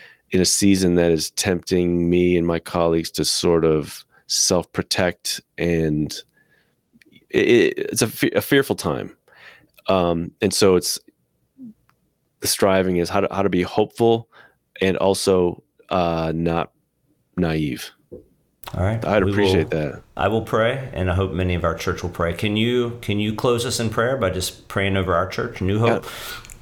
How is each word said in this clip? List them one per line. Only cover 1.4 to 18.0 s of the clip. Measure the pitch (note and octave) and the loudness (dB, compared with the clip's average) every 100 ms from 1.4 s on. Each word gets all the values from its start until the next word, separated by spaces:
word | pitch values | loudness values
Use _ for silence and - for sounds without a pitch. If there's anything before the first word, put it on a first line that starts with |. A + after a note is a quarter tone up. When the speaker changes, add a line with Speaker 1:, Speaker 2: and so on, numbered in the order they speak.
| G#2 F2+ - F#2 F2 F2 E2+ | -2 -2 0 0 2 2 2
Speaker 1:
me | F2 F2 F2 | 2 4 2
and | E2+ | 0
my | E2 | -2
colleagues | - F2 E2+ E2 E2 | -2 0 2 0 -2
to | - D#2 | -4 -4
sort | - F2+ E2+ D#2+ | 0 2 2 2
of | D#2 C#2+ - - _ - | 0 -2 -12 -20 _ -6
self-protect. | - - F2+ - - - - F2+ - - - - - | -2 0 0 -2 -6 -4 0 0 -2 -8 -10 -12 -4
And | E2+ E2 D#2+ D2+ D2 - - _ _ _ _ _ _ _ _ - _ | -2 0 0 -2 -4 -8 -18 _ _ _ _ _ _ _ _ -20 _
it, | - G#2 | 0 4
it, | A#2+ D#2+ - | 4 4 0
it's | - - | -4 -2
a | A2+ | -2
fe-, | - C3+ | 0 0
a | - | 0
fearful | - C#3 C#3 F#2 | 2 2 2 -2
time. | F2+ C2 G1+ - _ - - - _ _ - | -2 -4 -6 -14 _ -20 -20 -20 _ _ 0
Um, | F#2+ F2 E2+ F2 - | 2 2 0 -4 -2
and | G2+ | -2
so | - G2+ F2+ | 4 6 6
it's, | - - _ _ _ _ _ - B3 - _ _ _ _ _ - | 2 -8 _ _ _ _ _ -20 -20 -20 _ _ _ _ _ -8
the | - | -4
striving | - G#2 F#2+ F#2 F2 | 0 2 2 2 0
is | E2+ | 0
how | G2+ | -2
to, | G2 | -2
how | F#2+ | -2
to | G2 | 0
be | F2+ | 0
hopeful | F2 - G#2 - A#2 A2+ - - - _ _ - | 0 0 -2 2 2 2 -4 -20 -20 _ _ -2
and | F#2+ F2+ | 0 2
also, | F#2+ F#2+ - F#2 F2 E2+ - _ - | 0 2 2 2 2 -2 -14 _ -4
uh, | F2+ E2+ E2 D#2+ D#2+ | -2 0 -2 -2 -2
not | E2+ E2 - _ _ _ _ _ _ - | -2 -2 -4 _ _ _ _ _ _ -4
naive. | E2+ D#2+ D2 B1+ - _ | -2 -2 -4 -6 -12 _